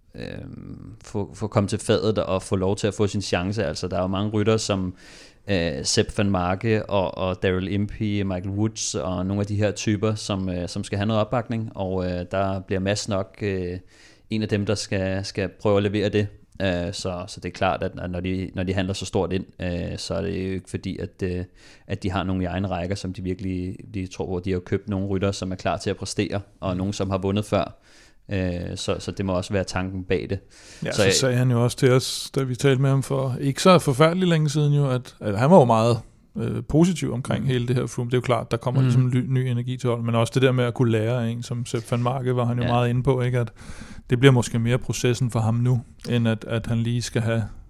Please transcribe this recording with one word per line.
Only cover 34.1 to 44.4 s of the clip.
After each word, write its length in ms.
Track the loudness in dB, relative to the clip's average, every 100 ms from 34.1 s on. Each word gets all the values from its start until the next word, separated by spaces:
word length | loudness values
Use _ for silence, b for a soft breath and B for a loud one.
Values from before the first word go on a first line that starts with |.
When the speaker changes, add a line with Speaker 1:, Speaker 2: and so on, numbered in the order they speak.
| 4 2
Speaker 2:
længe 200 | 4 2
siden 240 | 2 4
jo, 180 | 4 2
at, 240 | 0 -4 -6
at 180 | -2 2
han 120 | 8
var 60 | 10
jo 60 |
meget, 340 | 10 6 4 2 -2 _ _ -6
øh, 240 | -4 -4 0
positiv 440 | 4 4 2 -4
omkring 300 | -4 -2 -2
Speaker 3:
Mm. 60 | 0
Speaker 2:
hele 200 | 0 0
det 80 | 0
her 100 | -2
Froome. 240 | -4 -2
Det 40 |
er 40 | 0
jo 40 |
klart, 280 | 2 0 0
der 60 | -2
kommer 240 | 0 2
Speaker 3:
Mm. 60 | 4
Speaker 2:
ligesom 200 | 4 4
ly-, 160 | 2 2
ny 100 | 0
energi 380 | 0 -2 -2 -2
til 120 | -2
holdet, 180 | 0 0
men 80 |
også 160 | 2 2
det 80 | 4
der 100 | 4
med 120 | 4
at 100 | 2
kunne 160 | 2 2
lære 380 | 2 2 0 -2
en, 120 | -4
som 240 | -6 -6 -4
Sepp 240 | -6 -2
van 120 | -2
Marke 340 | 0 -2 0 0
var 80 |
han 120 | 0 0
jo 60 |
Speaker 1:
Ja. 60 | 2
Speaker 2:
meget 200 | 2 2
inde 120 | 2
på, 180 | 2 2
ikke? 160 | 2 0
At 140 | -2 B B B B B -2
det 80 | 6
bliver 140 | 8
måske 260 | 8